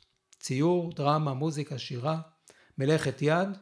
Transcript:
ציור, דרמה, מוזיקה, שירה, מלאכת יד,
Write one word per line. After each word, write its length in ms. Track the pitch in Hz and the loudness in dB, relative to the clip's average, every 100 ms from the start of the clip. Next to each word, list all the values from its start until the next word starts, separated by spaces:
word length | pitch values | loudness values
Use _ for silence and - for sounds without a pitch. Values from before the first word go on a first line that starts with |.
| _ _ _ - | _ _ _ -16
ציור, 540 | - 131 156 175 170 | -4 0 2 2 0
דרמה, 400 | 170 143 151 156 | -2 2 2 0
מוזיקה, 440 | 127 156 147 143 131 | -2 -2 -4 -6 -8
שירה, 440 | - 123 131 160 160 _ - - _ - | -8 -6 -4 -4 -6 _ -20 -20 _ -2
מלאכת 440 | 135 156 143 123 | 2 2 2 0
יד, 280 | 143 160 190 196 | 2 2 0 -4